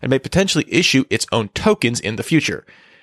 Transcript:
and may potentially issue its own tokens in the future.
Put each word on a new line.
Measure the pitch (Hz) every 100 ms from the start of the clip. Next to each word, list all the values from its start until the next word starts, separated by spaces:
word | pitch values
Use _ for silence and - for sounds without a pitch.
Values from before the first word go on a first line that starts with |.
and | 123
may | 135
potentially | - 170 196 156 -
issue | 151 - 135 -
its | 107 -
own | 113 101
tokens | - 214 202 117 117
in | 104 110
the |
future. | - 160 - - _ - _ _